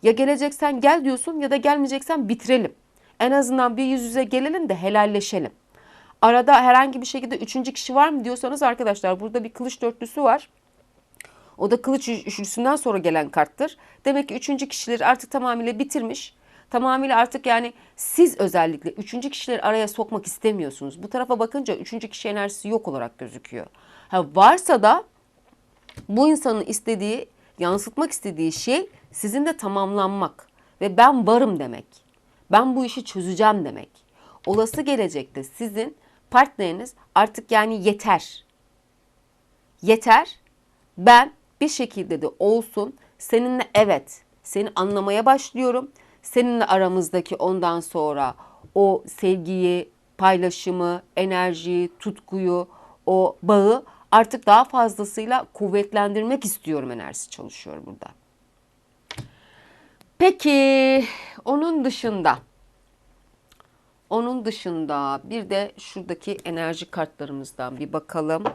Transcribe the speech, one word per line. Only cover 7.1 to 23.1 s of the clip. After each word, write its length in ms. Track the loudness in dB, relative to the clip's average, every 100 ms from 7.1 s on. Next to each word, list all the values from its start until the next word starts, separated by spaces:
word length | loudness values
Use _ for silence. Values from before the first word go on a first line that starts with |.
| -10 -8 -8
üçüncü 340 | -6 -6 -6
kişi 220 | -8 -2
var 140 | 2 2
mı 160 | 2
diyorsanız 380 | -6 -6 -6 -2
arkadaşlar 580 | -2 0 -2 -2 -2 -4
burada 240 | -4 -8
bir 60 | -8
kılıç 320 | -10 -10 -6
dörtlüsü 400 | -6 -6 -12 0
var. 260 | 2 2 -2 _ _ _ _ _ _ _ -20 _ _ -6
O 120 | 0
da 120 | 0
kılıç 260 | 0 -4 -4
üç-, 180 | -8 -8
üçlüsünden 500 | -10 -10 -4 0 0
sonra 220 | -2 -2
gelen 300 | 0 -2 -2
karttır. 480 | -2 -2 -2 -8 -8 -20 _
Demek 240 | -2 -2 -4
ki 60 |
üçüncü 340 | -8 -6 -6 -6
kişileri 380 | -8 -6 0 2
artık 240 | 0 -2
tamamıyla 480 | -6 -4 -4 -4 -4
bitirmiş. 560 | -6 -6 -6 -10 -14 _ _ _ _
Tamamıyla 460 | -2 0 -2 2 2
artık 300 | 2 0 0
yani 260 | 0 -2 -12 _ -12
siz 420 | -6 4 4 4
özellikle 520 | 0 2 0 -2 -10
üçüncü 400 | -10 -12 -8 -8
kişileri 320 | -10 -6 -2
araya 260 | 0 0 -2
sokmak 380 | -4 -6 -6 -8
istemiyorsunuz. 760 | -2 -2 -2 -6 -8 -14 -12
Bu 60 | -8
tarafa 300 | -6 -2 -2
bakınca 380 | -2 -4 -6 -8
üçüncü 320 | -8 -12 -12
kişi 200 | -12 -8
enerjisi 400 | -6 -6 -8 -6
yok 200 | -6 -4
olarak 300 | -8 -10